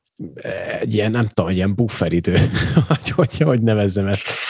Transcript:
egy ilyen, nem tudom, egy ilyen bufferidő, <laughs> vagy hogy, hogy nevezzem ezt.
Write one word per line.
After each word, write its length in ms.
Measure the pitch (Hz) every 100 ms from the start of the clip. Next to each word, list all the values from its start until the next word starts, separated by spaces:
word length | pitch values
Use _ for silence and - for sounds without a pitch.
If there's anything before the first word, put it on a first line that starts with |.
| _ - 82 - - - - 113
egy 140 | 117
ilyen, 180 | 107 110
nem 160 | 117 110
tudom, 220 | - 85
egy 60 | 92
ilyen 200 | 92 98
bufferidő, 600 | 117 - 85 85 85 87 - -
<laughs> 240 | - 165 -
vagy 220 | 151 -
hogy, 280 | - 127 -
hogy 240 | 156 123
nevezzem 460 | 113 107 101 95 98
ezt. 200 | 101 - - -